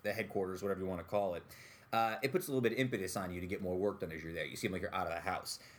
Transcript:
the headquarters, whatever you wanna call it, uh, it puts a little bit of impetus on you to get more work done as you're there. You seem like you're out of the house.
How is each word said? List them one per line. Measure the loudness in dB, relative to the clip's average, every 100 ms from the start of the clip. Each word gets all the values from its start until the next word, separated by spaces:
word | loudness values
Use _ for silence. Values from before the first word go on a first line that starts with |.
the | -2
headquarters, | 0 0 0 0 0
whatever | 0 0
you | 0
wanna | -2
call | 0 2 2
it, | 0 -6 -16 -18 -20 0
uh, | 4 4 4
it | 2
puts | 0 0
a |
little | 4
bit | 4
of | 4
impetus | 2 2 0 -2
on | -2
you | -2
to | -2
get | -2
more | 0 2
work | 2 0
done | -4
as | -6
you're | -6
there. | -4 -4
You | -2
seem | -2
like | 0
you're | -2
out | 0 0
of |
the | -2
house. | 0 -2 -2 -8 -10